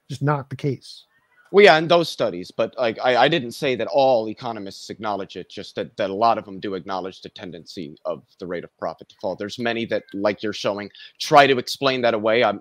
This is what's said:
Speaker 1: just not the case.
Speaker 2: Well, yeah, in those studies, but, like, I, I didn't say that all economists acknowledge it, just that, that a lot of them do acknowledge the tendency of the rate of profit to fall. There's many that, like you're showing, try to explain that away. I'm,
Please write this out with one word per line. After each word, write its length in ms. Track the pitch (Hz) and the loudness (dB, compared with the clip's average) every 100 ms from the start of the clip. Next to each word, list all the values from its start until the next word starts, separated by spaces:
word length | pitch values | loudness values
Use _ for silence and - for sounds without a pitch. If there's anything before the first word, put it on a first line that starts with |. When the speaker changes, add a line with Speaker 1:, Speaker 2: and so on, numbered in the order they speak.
| - | -16
Speaker 1:
just 100 | 139 | -4
not 300 | 143 147 127 | -2 -2 -4
the 60 | 131 | -6
case. 480 | 147 123 - - - _ _ _ _ | -6 -6 -10 -20 -20 _ _ _ _
Speaker 2:
Well, 100 | 190 | 6
yeah, 140 | 202 156 | 8 8
in 100 | 160 | 6
those 220 | 175 160 | 2 2
studies, 420 | - 117 87 90 | -2 -4 -4 -6
but, 240 | - 113 - | -4 -4 0
like, 200 | 120 101 | -2 0
I, 100 | 127 | 2
I 140 | 120 139 | 4 4
didn't 240 | 165 120 | 2 -4
say 220 | - 143 120 | -4 -2 -2
that 100 | 107 | 0
all 440 | 139 131 120 110 | 2 4 4 0
economists 580 | 107 123 110 95 - - | -6 -10 -10 -12 -14 -16
acknowledge 480 | 98 110 98 92 92 | -10 -6 -6 -6 -12
it, 140 | 85 | -14
just 240 | - 92 | -14 -12
that, 200 | - 98 - | -10 -8 -4
that 100 | 98 | -4
a 60 | |
lot 240 | 95 117 107 | 2 2 2
of 80 | 101 | -2
them 120 | 95 | -10
do 140 | 104 | -8
acknowledge 480 | 95 98 95 92 - | -8 -6 -6 -6 -10
the 80 | 95 | -16
tendency 680 | - 98 82 - - 73 - 87 | -16 -16 -16 -16 -14 -14 -10 -10
of 160 | 78 - _ | -10 -12 _
the 80 | 87 | -10
rate 180 | 87 | -10
of 100 | 80 _ | -10 _
profit 320 | 92 80 - | -10 -10 -16
to 60 | _ | _
fall. 160 | 101 87 | -8 -6
There's 220 | 104 - | -8 -6
many 260 | 120 113 | -4 -4
that, 200 | 110 107 - | -4 -4 -6
like 280 | 98 104 101 | -4 -2 -2
you're 120 | 107 | -6
showing, 360 | 98 117 101 101 - - - | -4 -4 -4 -8 -14 -20 -12
try 260 | - 151 139 | 4 6 8
to 120 | 127 | 4
explain 420 | - - 139 131 | -2 -4 -2 0
that 140 | 120 | 0
away. 280 | 110 110 113 | 2 2 2
I'm, 160 | 110 101 | 2 0